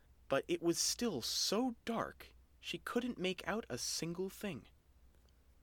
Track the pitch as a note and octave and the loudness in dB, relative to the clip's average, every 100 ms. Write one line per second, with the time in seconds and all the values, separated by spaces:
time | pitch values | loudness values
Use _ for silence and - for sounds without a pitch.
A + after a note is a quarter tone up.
0 | - - - C3+ - F3 E3+ E3 - - | -20 -20 0 0 2 2 2 4 2 2
1 | A#3+ C#3+ - - - G3 B3+ A3+ - A3+ | 0 0 0 0 2 2 2 -2 -2 0
2 | D2+ - - - - - - E3+ - A#3+ | -2 -4 -18 -20 -20 -14 -8 -6 -2 0
3 | A#3+ - F#3 F3+ - G#3 - A#2+ - - | 0 0 -2 0 -2 -2 -2 -4 -2 -2
4 | D#3+ E3+ F#3+ - G#3 B2+ - - - - | -2 -2 -4 -4 -6 -6 -10 -20 -20 -20
5 | - - - - - - | -20 -20 -20 -20 -20 -20